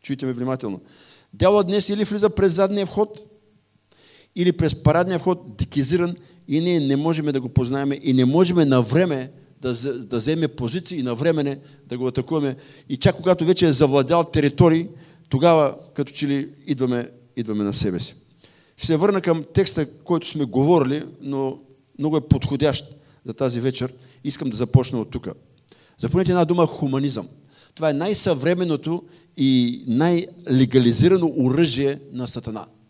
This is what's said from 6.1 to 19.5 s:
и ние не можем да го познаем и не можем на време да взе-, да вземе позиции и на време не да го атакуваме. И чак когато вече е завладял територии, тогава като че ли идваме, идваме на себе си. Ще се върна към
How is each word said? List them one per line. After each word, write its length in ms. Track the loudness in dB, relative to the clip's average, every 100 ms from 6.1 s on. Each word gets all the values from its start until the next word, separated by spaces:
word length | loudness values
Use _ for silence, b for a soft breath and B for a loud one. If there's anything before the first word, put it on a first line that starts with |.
| -4 b b -4
и 120 | -2
ние 200 | 0 0
не 160 | 0 0
можем 300 | 0 -2 -2
да 140 | -2
го 80 | 0
познаем 440 | 0 0 -2 -4 -4
и 100 | 0
не 120 | 2
можем 440 | 4 4 2 4 4
на 140 | 4
време 500 | 4 2 2 -2 -6 -14 b _
да 140 | -6
взе-, 180 | -4 -6
да 240 | -8 -6 -4
вземе 320 | -2 -2 -2
позиции 500 | -4 -6 -6 -8 -6
и 40 |
на 120 | -4
време 280 | -2 0 0
не 160 | -2 -4 B B -12
да 120 | -6
го 80 | -4
атакуваме. 500 | -4 -4 -2 -2 -6 B B B
И 80 | 0
чак 200 | 0 0
когато 280 | 0 2
вече 220 | 2 2 2
е 60 |
завладял 520 | 4 4 4 2 2
територии, 640 | 2 0 0 4 4 4 -2 -12 B B _
тогава 480 | 2 4 4 4 -2 -14
като 180 | -8 -8
че 160 | -4 -4
ли 220 | -2 -4 -12 -8
идваме, 440 | -2 0 -2 -4 -12 _ -10
идваме 280 | -6 -2
на 100 | -2
себе 260 | -2 -4 -4
си. 140 | -8 -18 _ _ b b b b
Ще 100 | -2
се 100 | 0
върна 240 | 2 0
към 240 | 0 -2 -2